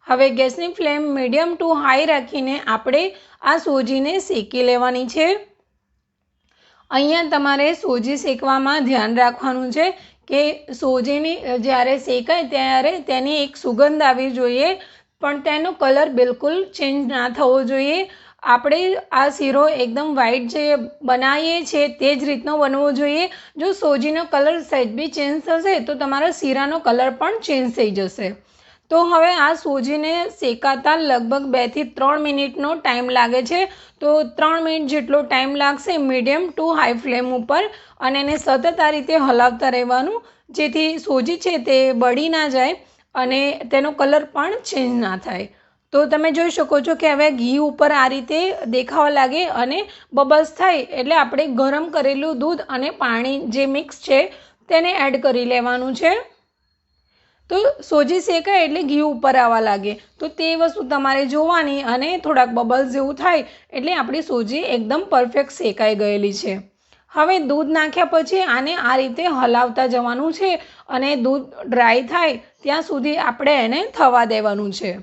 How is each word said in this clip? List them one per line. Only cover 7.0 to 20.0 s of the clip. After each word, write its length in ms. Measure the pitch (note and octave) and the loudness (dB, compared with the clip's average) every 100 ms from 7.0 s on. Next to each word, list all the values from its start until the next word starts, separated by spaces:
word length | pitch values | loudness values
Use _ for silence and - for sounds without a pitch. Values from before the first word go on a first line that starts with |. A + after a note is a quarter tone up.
| D4 E4 | 2 0
તમારે 520 | E4 D4+ C#4+ C#4 C#4+ | 0 0 2 2 2
સોજી 420 | E4+ G#4 A#3+ A#3 C#4+ | 0 -2 -2 -2 -4
શેકવામાં 680 | C#4+ B3+ C4+ C4+ C4+ D4+ | -4 -2 0 0 2 0
ધ્યાન 320 | C4 C4 A3 A#3 | 2 0 0 2
રાખવાનું 560 | B3 A#3+ C4+ B3+ B3+ | 2 2 -4 -4 -4
છે 180 | B3+ E4+ F#4+ - _ _ | 0 0 -2 -16 _ _
કે 380 | C#4 D4 D4+ - | 0 0 -2 -12
સોજીની, 640 | B3+ C4+ B3+ A#3+ C#4+ D#4 E4+ | -6 -2 0 0 -2 -2 -4
અ, 200 | C#4 B3 | -4 -4
જ્યારે 420 | A#3+ B3+ B3 C4+ | 0 2 2 0
શેકાય 440 | C4+ B3 A#3 F4 | -2 -4 0 -2
ત્યારે 560 | C#4 C#4 C4 C4 C#4 F4+ | 0 -2 2 2 2 -2
તેની 440 | C#4 C4 C4+ D4+ | -2 -2 0 -2
એક 140 | C#4+ - | -4 -6
સુગંધ 460 | D4+ A3+ D4 D4+ | -4 2 4 4
આવવી 280 | C#4+ B3+ C4 | 2 2 -2
જોઈએ, 500 | B3 B3 B3 D#4 F#4+ - - _ _ | -2 0 2 0 -2 -10 -20 _ _
પણ 200 | C#4+ C#4+ | -4 -2
તેનો 320 | C#4+ D4+ E4+ | -2 -2 -2
કલર 360 | E4 C4+ C4+ D#4 | 0 2 4 2
બિલકુલ 560 | B3 B3 B3 C#4+ F4 | 2 0 2 -2 -2
ચેન્જ 420 | F#4+ - C#4 C#4 C4 | -4 -4 -4 -2 -2
ના 200 | C4+ B3 | -2 -4
થવો 340 | B3 C4+ C4 | 0 2 4
જોઈએ. 480 | A#3+ C4+ C#4 E4 F#4+ - - _ | 2 0 0 -2 -4 -12 -20 _
આપણે 540 | - B3 C#4 D#4 F#4 F#4+ - | 0 2 4 2 2 -2 -2
આ 160 | B3+ C#4 | 0 0
શીરો 400 | C#4 C#4 C4+ D4+ | 0 0 4 2
એકદમ 460 | D4 B3 A#3+ | 2 -2 -2